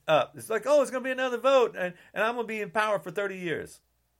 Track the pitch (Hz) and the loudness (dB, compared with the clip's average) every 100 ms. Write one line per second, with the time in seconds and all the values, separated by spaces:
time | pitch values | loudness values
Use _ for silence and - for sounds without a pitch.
0 | - 151 117 123 107 226 254 294 247 254 | 2 2 2 -4 -6 -4 2 2 2 -2
1 | 254 254 262 240 254 269 233 - 180 175 | -6 -4 -4 0 4 4 4 0 -6 -8
2 | _ - 220 240 220 220 202 220 220 202 | _ -2 -2 -2 -6 -6 -4 0 0 0
3 | 185 165 202 190 175 123 87 - _ _ | -4 -4 -4 -6 -6 -6 -6 -16 _ _
4 | _ | _